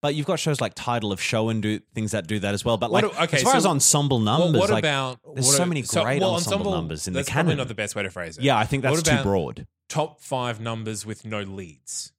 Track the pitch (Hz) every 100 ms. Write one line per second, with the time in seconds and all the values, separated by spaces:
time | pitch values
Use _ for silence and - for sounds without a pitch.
0 | 147 147 143 175 - 143 110 - - 120
1 | 104 98 - 113 113 110 107 107 _ -
2 | 107 107 82 107 101 101 120 113 120 180
3 | 214 - 165 147 208 262 196 147 - 147
4 | 143 127 107 131 175 160 190 - 156 139
5 | 131 127 - 131 127 143 180 156 120 175
6 | 127 139 190 170 170 202 202 185 82 78
7 | 95 90 87 139 175 151 117 - 104 110
8 | 98 92 85 80 135 120 - 135 131 151
9 | 160 143 120 98 71 - - _ _ 160
10 | 156 - - 131 123 110 117 113 110 107
11 | 104 107 110 107 98 98 90 69 - -
12 | -